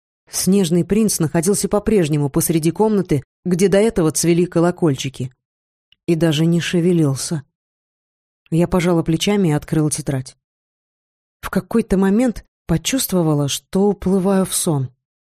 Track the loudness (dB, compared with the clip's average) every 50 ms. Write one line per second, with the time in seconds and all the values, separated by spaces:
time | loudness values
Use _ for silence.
0 | _ _ _ _ _ _ -8 -4 0 2 2 2 2 2 0 0 0 0 0 0
1 | 2 0 0 -2 -2 -2 0 0 0 0 0 0 -2 -2 -2 -2 0 2 2 2
2 | 2 2 0 -2 -2 -2 -2 -2 0 0 0 0 0 0 0 0 0 0 0 0
3 | 0 0 -2 -4 -4 _ _ _ -6 -2 0 2 2 2 4 4 2 2 2 0
4 | 0 0 0 0 0 2 2 2 0 0 0 0 0 0 0 0 0 0 0 -2
5 | -6 -8 -10 -10 -12 -12 -14 _ _ _ _ _ _ _ _ _ _ _ _ _
6 | _ -2 0 2 2 2 2 2 2 2 2 0 0 0 0 0 2 2 2 2
7 | 2 2 0 -2 -6 -6 -8 -8 -8 _ _ _ _ _ _ _ _ _ _ _
8 | _ _ _ _ _ _ _ _ _ -4 0 0 0 2 0 0 0 2 0 0
9 | 0 0 -2 -2 0 0 0 2 2 2 0 -2 -2 -2 -2 0 0 0 -2 -4
10 | -6 -6 -6 -6 -8 -10 -16 _ _ _ _ _ _ _ _ _ _ _ _ _
11 | _ _ _ _ _ _ _ _ -10 -6 -4 -4 -4 -2 -2 -2 0 0 0 2
12 | 2 2 2 2 0 0 -2 -6 -12 _ _ _ _ -4 -4 -2 -2 -2 -4 -4
13 | -2 -2 -2 0 0 2 0 0 0 -2 -4 -8 -8 _ -2 0 0 0 0 -2
14 | -2 0 0 0 2 2 2 0 0 -2 -4 -4 -2 -2 -2 -2 -2 -4 -8 _
15 | _ _ _ _ _